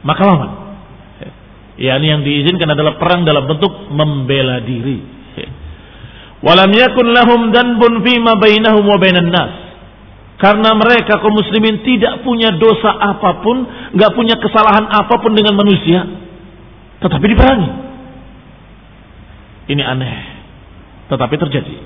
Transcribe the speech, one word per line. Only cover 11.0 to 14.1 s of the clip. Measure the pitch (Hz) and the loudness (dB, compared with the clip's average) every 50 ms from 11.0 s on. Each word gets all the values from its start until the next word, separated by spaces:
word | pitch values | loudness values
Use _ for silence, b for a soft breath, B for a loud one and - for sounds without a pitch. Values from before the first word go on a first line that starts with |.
| - - 214 - - | 2 0 -2 0 0
kaum | 214 | 0
muslimin, | 214 214 196 - 196 220 214 220 214 208 | 0 0 -2 0 0 0 0 0 -2 -2
tidak | - 254 254 208 214 - - - | -2 -2 0 0 0 -2 -2 -6
punya | - 262 233 226 226 226 | -4 -4 -2 0 0 0
dosa | 190 160 220 226 214 220 - 214 190 - 208 202 190 | 2 2 4 2 2 2 0 -2 0 0 -2 -4 -2
apapun, | - - 185 170 - - 214 240 262 254 B B B B B - | -2 -2 -2 -2 0 -2 -2 -2 -2 -4 B B B B B 0
nggak | 180 214 214 | 2 2 2